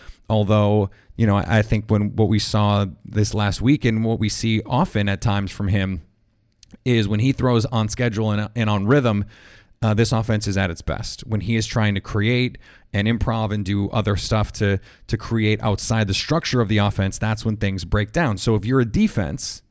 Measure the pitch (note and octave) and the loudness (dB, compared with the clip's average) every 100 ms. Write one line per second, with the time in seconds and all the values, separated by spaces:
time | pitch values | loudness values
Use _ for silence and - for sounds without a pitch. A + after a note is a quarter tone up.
0 | - - - G#2+ G2+ G#2+ G#2 G#2+ G2 - | -20 -18 -2 0 4 4 4 2 0 -6
1 | _ - A2+ G2+ F2+ A2 G#2+ G#2+ G#2+ G#2 | _ 0 2 2 2 2 2 0 0 0
2 | G#2 - G#2 G#2+ - G#2+ G#2 G2+ G2 - | 0 0 2 2 0 0 2 2 0 -6
3 | - G#2 G#2 G#2 G#2 - A2+ D3+ B2 A2 | -8 -2 -2 0 -2 0 2 2 2 0
4 | A2 A2+ A2 - A2+ A2 - C3 F#3 G#2+ | 0 0 -2 -2 0 -2 0 0 0 0
5 | G2+ G2 - G2+ G2 - G2+ G2 F#2+ F2+ | -2 -2 -2 -2 -4 -4 -2 0 0 -4
6 | - _ _ _ _ _ - - B2+ A#2+ | -10 _ _ _ _ _ -20 -8 0 0
7 | G2 G#2 C3 C3 B2+ A#2 G2+ A2+ G#2+ - | 2 0 0 0 2 2 0 -2 -2 -2
8 | A#2+ G#2 A2 G#2 G#2 A#2+ G#2+ G#2 G2+ C#3+ | -2 -2 -2 -2 -4 -2 0 0 4 4
9 | B2 G2+ G2+ - - - _ - A2 G#2+ | 4 0 -2 -10 -20 -20 _ -4 0 2
10 | A2+ A2+ A2 G#2+ G2+ G2 F#2+ E2 - - | 2 0 0 -2 0 -2 -2 -4 -6 -6
11 | - - - A2 G2 A2+ G#2+ A#2+ G#2+ G2+ | -8 -10 -6 -4 0 -2 0 0 0 0
12 | - G#2+ G#2+ B2 B2+ - - - _ G2+ | -2 -2 2 2 0 -6 -20 -20 _ 0
13 | G#2 A#2 - A2+ G#2+ G#2+ F#2+ G2+ G2 A#2 | 0 2 0 0 -2 -2 -2 0 0 0
14 | G2+ G2+ - A2 G#2 - G2+ G2 - - | 0 0 0 0 -2 0 0 0 -4 -20
15 | - A2 - A#2 G#2+ G#2+ A2 G2 - A2+ | -6 -6 -2 0 2 2 0 -2 0 0
16 | G2+ F#2 - D#3+ - B2+ G2+ G#2 G2+ G2+ | 2 0 0 -2 0 0 2 2 2 0
17 | G2 - A2 G#2+ A2+ G#2+ G2 F#2+ F2 G#2 | -2 -2 -4 -2 -2 -2 -2 -4 -2 -2
18 | G#2 E3+ A#2+ G2+ - A2 G#2 C3 A2+ C3+ | 0 0 0 0 0 0 2 2 2 2
19 | G#3+ - D#2+ F#2+ - - _ | 2 2 -4 -4 -8 -10 _